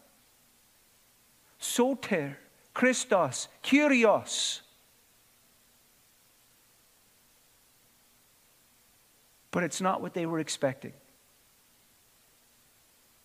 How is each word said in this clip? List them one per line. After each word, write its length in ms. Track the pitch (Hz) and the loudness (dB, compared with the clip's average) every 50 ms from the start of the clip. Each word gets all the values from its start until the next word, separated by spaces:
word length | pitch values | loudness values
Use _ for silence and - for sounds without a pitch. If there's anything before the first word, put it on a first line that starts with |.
| _ _ _ _ _ _ _ _ _ _ _ _ _ _ _ _ _ _ _ _ _ _ _ _ _ _ _ _ _ _ _ | _ _ _ _ _ _ _ _ _ _ _ _ _ _ _ _ _ _ _ _ _ _ _ _ _ _ _ _ _ _ _
Soter, 800 | _ - - - - 240 262 277 262 - - 208 170 143 139 139 - - - _ _ _ _ _ | _ -10 -6 0 2 2 2 2 -4 -4 -2 -2 -2 -2 -4 -8 -14 -18 -20 _ _ _ _ _
Christos, 720 | - 247 254 247 - - - 220 190 165 135 123 - - - - - - | 0 2 2 2 0 -2 0 2 2 2 0 -2 -6 -10 -12 -14 -14 -2
Kyrios. 1000 | - - 285 302 294 277 247 226 214 185 135 113 - - - - - - - - _ _ _ _ _ _ _ _ _ _ _ _ _ _ _ _ _ _ _ _ _ _ _ _ _ _ _ _ _ _ _ _ _ _ _ _ _ _ _ _ _ _ _ _ _ _ _ _ _ _ _ _ _ _ _ _ _ _ _ _ _ _ _ _ _ _ _ _ _ _ _ _ _ _ _ _ _ _ _ _ _ _ _ _ _ _ _ _ _ _ _ _ _ _ _ _ _ - | 2 4 4 4 4 4 6 6 6 4 4 0 -4 -6 -4 -4 -4 -4 -8 -12 _ _ _ _ _ _ _ _ _ _ _ _ _ _ _ _ _ _ _ _ _ _ _ _ _ _ _ _ _ _ _ _ _ _ _ _ _ _ _ _ _ _ _ _ _ _ _ _ _ _ _ _ _ _ _ _ _ _ _ _ _ _ _ _ _ _ _ _ _ _ _ _ _ _ _ _ _ _ _ _ _ _ _ _ _ _ _ _ _ _ _ _ _ _ _ _ _ -4
But 100 | 170 175 | -2 -2
it's 180 | 156 - - | -2 -4 -2
not 200 | 190 185 190 - | -2 -2 -2 -2
what 140 | - 180 - | -6 -8 -6
they 120 | 185 170 | -6 -6
were 140 | 165 165 160 | -4 -4 -4
expecting. 540 | 156 151 - - - 135 131 - - 120 - - _ _ _ _ _ _ _ _ _ _ _ _ _ _ _ _ _ _ _ _ _ _ _ _ _ _ _ _ _ _ _ _ _ _ _ _ _ _ _ _ _ _ _ _ _ | -4 -6 -6 -4 -2 -4 -4 -4 -12 -18 -18 -18 _ _ _ _ _ _ _ _ _ _ _ _ _ _ _ _ _ _ _ _ _ _ _ _ _ _ _ _ _ _ _ _ _ _ _ _ _ _ _ _ _ _ _ _ _